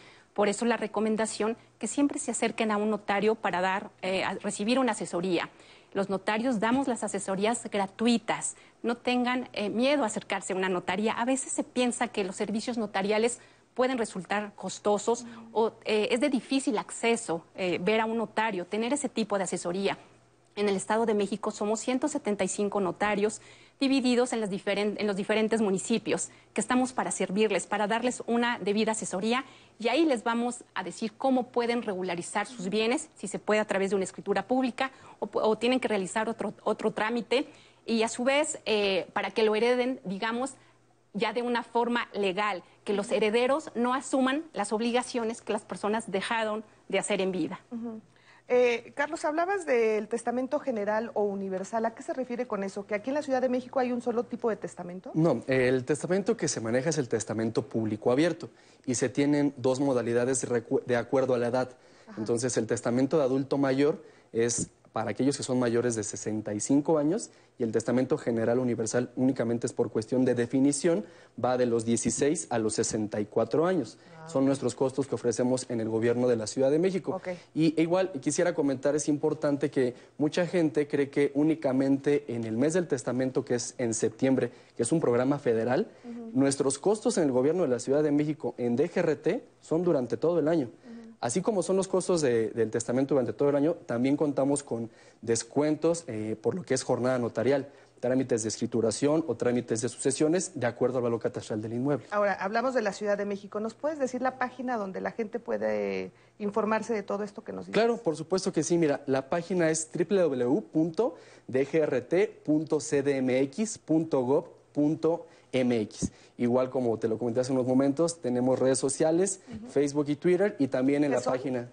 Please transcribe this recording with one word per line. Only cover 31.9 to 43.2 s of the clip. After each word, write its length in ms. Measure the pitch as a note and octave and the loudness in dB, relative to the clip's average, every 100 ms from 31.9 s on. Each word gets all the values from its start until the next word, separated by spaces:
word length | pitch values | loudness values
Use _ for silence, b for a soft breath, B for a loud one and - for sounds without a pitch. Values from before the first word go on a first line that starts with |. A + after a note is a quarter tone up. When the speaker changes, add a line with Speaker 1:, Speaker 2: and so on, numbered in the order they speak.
| F#3 F#3 F3 - G#3 G#3 | -4 -4 -4 -4 -4 -6
Speaker 1:
sus 220 | A#3+ F#3 | -6 -2
bienes, 400 | G#3+ A3+ B3+ - - | 0 0 0 -4 -12
si 100 | G3+ | -10
se 100 | F#3 | -6
puede 220 | - G#3+ | 0 0
a 60 | |
través 240 | G#3+ G3 G3 | 2 0 0
de 80 | G3 | 0
una 80 | |
escritura 420 | F#3 - F#3+ G3 - | -2 -6 -2 -2 0
pública 440 | B3+ B3+ - C4 B B B | 0 0 -2 -6 B B B
o 80 | A3 | -6
pu-, 140 | - | 0
o 140 | A3 G#3+ | 2 2
tienen 240 | A#3+ B3+ | 2 2
que 80 | A#3 | 2
realizar 400 | G#3+ F#3 A3 A3 | -2 -2 -2 -4
otro, 240 | A3+ G3+ - | -4 -6 -4
otro 300 | - G#3+ A3 | -4 0 -2
trámite, 560 | G#3+ G#3+ A#3+ - B3 D4+ B B B | -2 -2 -2 0 -2 -2 B B B
y 180 | - A3+ | -2 0
a 40 | A3+ | 0
su 160 | - | 0
vez, 360 | B3 C#4 D4+ - | 2 2 0 -4
eh, 420 | - G#3+ G3+ F#3 - | -2 0 2 0 -2
para 200 | G#3 G3 | -6 -4
que 120 | - | 2
lo 120 | A3 | 2
hereden, 440 | G#3+ A#3+ B3 B3 B3+ | 4 2 2 0 -4
digamos, 480 | F#3 F#3+ A3+ A#3 C4 - b b _ _ _ | -6 -4 -4 -4 -6 -8 b b _ _ _
ya 200 | G3 G#3+ | -4 -2
de 80 | A3+ | -2
una 220 | A#3+ A#3+ | -2 -2
forma 440 | A#3+ A#3 A#3+ A#3+ - | 0 0 2 0 -2
legal, 500 | G#3+ G3 F3+ G#3 F#3 b b | -2 -2 0 -2 -4 b b
que 80 | - | -4
los 180 | G3+ A3 | -2 0
herederos 600 | G#3+ | 0